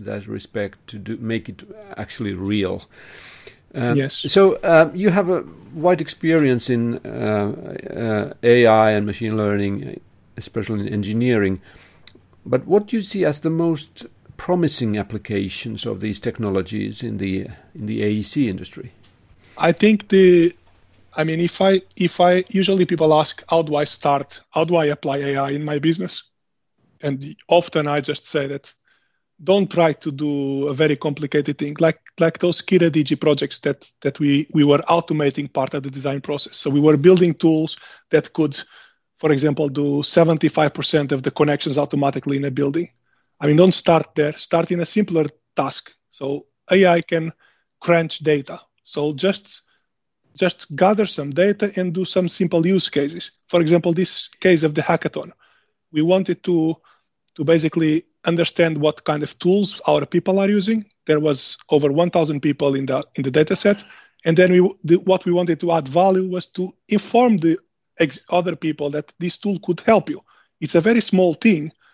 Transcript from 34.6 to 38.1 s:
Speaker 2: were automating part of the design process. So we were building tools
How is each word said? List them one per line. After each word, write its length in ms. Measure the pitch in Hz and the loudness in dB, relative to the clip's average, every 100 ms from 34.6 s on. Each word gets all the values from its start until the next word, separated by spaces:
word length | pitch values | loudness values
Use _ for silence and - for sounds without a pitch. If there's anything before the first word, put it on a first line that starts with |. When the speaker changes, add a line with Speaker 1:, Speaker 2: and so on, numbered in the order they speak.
Speaker 2:
were 180 | 143 143 - | 4 4 4
automating 640 | 170 165 156 143 143 143 | 0 0 -2 -2 -2 -6
part 220 | - 131 | -4 -4
of 100 | 143 | -6
the 60 | 135 | -8
design 300 | 135 135 139 | -8 -6 -6
process. 360 | - 143 - - | -6 -8 -8 -8
So 140 | 147 | -2
we 100 | 143 | 4
were 160 | 151 151 | 4 6
building 380 | 165 185 175 | 6 6 4
tools 420 | - 160 156 160 - - - - | 2 2 2 -2 -8 -20 -20 -2